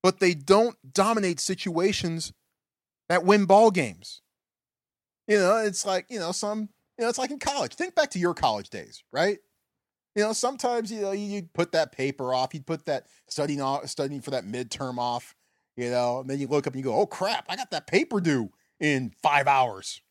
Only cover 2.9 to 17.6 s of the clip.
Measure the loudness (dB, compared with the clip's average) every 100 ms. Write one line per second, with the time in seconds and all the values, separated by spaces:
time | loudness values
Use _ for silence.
2.9 | _ _ 0 6 4 8 8 8 6 -2
3.9 | -6 -18 -20 _ _ _ _ _ _ _
4.9 | _ _ _ 2 4 6 4 2 -2 -2
5.9 | -2 -2 -8 -6 -4 -4 -6 -8 _ _
6.9 | -4 -4 -2 -4 -4 -4 -2 -4 -6 -4
7.9 | 0 0 0 0 2 0 0 -6 -14 -14
8.9 | -20 _ 0 0 0 _ _ _ _ _
9.9 | _ _ -2 0 0 -2 -2 -2 -2 -4
10.9 | -6 -4 -4 -6 -6 -8 -4 -2 0 -2
11.9 | -2 -4 -4 -2 -2 -2 -6 -8 -8 -4
12.9 | -6 _ _ _ -6 -4 -2 -2 -4 -6
13.9 | -6 -6 -6 -6 -6 -6 -8 -8 -8 -8
14.9 | -4 -4 -4 -8 _ _ _ _ -8 -2
15.9 | 0 0 -2 -4 -6 0 0 -2 -6 -2
16.9 | 0 0 -2 -4 -4 -6 -10